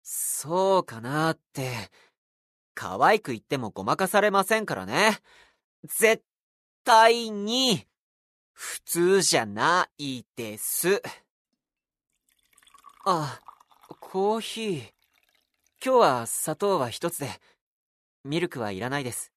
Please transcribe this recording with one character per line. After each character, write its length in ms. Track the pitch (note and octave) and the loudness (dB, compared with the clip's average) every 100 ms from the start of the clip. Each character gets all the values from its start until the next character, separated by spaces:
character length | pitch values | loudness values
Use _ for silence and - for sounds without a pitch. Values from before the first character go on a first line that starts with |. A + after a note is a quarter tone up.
そ 760 | - - - - C#3 F3 F#3+ F#3+ | -10 -6 -6 -6 -4 0 2 2
う 40 | |
か 180 | - A2+ | 0 -10
な 300 | A#2+ D3+ D#3+ | -4 0 0
っ 80 | D#3 _ | -2 _
て。 380 | - C3 A#2 F#2+ _ _ _ _ _ _ _ _ - | -8 -6 -8 -12 _ _ _ _ _ _ _ _ -12
可 240 | F2+ F#2+ | -8 2
愛 200 | D#3 G#3+ | 4 4
く 100 | D3 | -2
言 80 | A2+ | -10
っ 20 | |
て 160 | _ C#3 | _ -6
も 120 | A2 | -4
ご 160 | - | -6
ま 100 | G2+ | -4
か 120 | D#3 F#3 | -2 2
さ 120 | G#3 | 2
れ 120 | G#3 | 4
ま 120 | G3 | 2
せ 160 | F#3+ A3 | 0 -2
ん 60 | |
か 100 | G#3 | -2
ら 100 | C#3 | -8
ね。 360 | F#2 C#3 G#3+ G#3 _ - _ _ _ _ | -4 2 2 0 _ -20 _ _ _ _
絶 380 | D#3 - A3 A3+ _ _ _ _ _ _ | -12 2 2 2 _ _ _ _ _ _
対 480 | - A3+ A3+ A#3 A3+ | 6 8 8 6 -2
に、 560 | G#3 G#3 B3 C4 E3 - _ _ _ _ _ _ | -4 -2 0 2 0 -4 _ _ _ _ _ _
普 300 | - - - | -16 -14 -12
通 400 | - E3+ F3 G3 | -6 0 4 4
じ 160 | D#3+ D3 | 4 0
ゃ 80 | |
な 440 | A2 G2+ C#3+ F3+ - - | 0 0 2 2 0 -6
い 280 | C#3+ B2+ - | -8 -8 -12
で 220 | - A2+ G#2+ | -12 -10 -8
す。 440 | - - E3+ G3+ - - _ _ _ _ _ _ _ _ _ _ _ _ _ _ _ - - _ | -6 -2 0 -2 -4 -16 _ _ _ _ _ _ _ _ _ _ _ _ _ _ _ -20 -20 _
あ、 340 | G3 E3+ C#3+ A#2+ - _ _ _ - - | -2 -2 -2 -10 -20 _ _ _ -20 -20
コ 340 | - F#3+ G3+ | -8 -2 0
ー 40 | A3 | -2
ヒ 200 | G#3+ A3+ | -6 -8
ー。 160 | A3 D#3 G#2+ _ _ _ _ _ _ _ _ _ | -6 -6 -10 _ _ _ _ _ _ _ _ _
今 120 | C4 | 2
日 40 | B3+ | 6
は 280 | F3+ B2 A#2 | 6 4 -2
砂 300 | - - G#3+ | -6 -4 -2
糖 220 | G3+ F#3 | 0 0
は 100 | A#2+ | 0
一 220 | - E3+ | -4 -6
つ 60 | - | -6
で。 100 | C3 - _ _ _ _ _ _ _ _ | -10 -10 _ _ _ _ _ _ _ _
ミ 160 | C3+ D#3 | -6 -4
ル 80 | F3 | -4
ク 100 | C#3 | -4
は 140 | G#2 | -6
い 60 | F#2+ | -4
ら 80 | A#2+ | -4
な 100 | C#3+ | -4
い 60 | |
で 80 | B2 | -6
す。 180 | - - | -8 -14